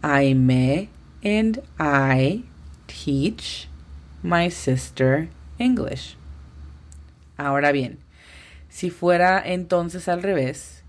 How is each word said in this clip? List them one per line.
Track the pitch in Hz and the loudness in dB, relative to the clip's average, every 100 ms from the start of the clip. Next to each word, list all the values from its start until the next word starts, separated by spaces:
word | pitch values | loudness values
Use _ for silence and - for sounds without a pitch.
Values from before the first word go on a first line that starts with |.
Aimee | 151 143 139 131 127 127 127 147 208 - - - | 2 2 4 4 4 4 4 0 -4 -14 -20 -8
and | 208 214 220 226 - - | -2 2 2 -2 -8 -4
I | 156 139 135 131 135 202 - - - - - | 0 2 4 4 2 0 -8 -18 -20 -20 -20
teach | - - 139 151 220 - - - - - - - - | -10 -4 0 0 -4 -12 -12 -14 -18 -18 -20 -20 -12
my | 175 170 175 | -2 0 0
sister | 170 - 131 - - 131 135 165 - - - | -2 -2 -2 -2 0 2 2 -2 -12 -20 -2
English. | 247 247 - - - - - - - - - - - - - - - - | 0 0 -2 -6 -12 -18 -20 -18 -20 -20 -20 -20 -20 -20 -20 -20 -20 -8
Ahora | 143 139 143 | -2 2 2
bien, | 143 127 - - - - - - - - | 2 -2 -8 -20 -20 -20 -20 -20 -20 -20
si | - 180 | -8 -8
fuera | 170 175 175 180 190 | -2 2 4 4 4
entonces | - 180 175 180 170 175 - | 0 -6 0 0 0 -6 -4
al | 175 | -2
revés | 190 185 131 151 - - | 0 0 0 -4 -14 -20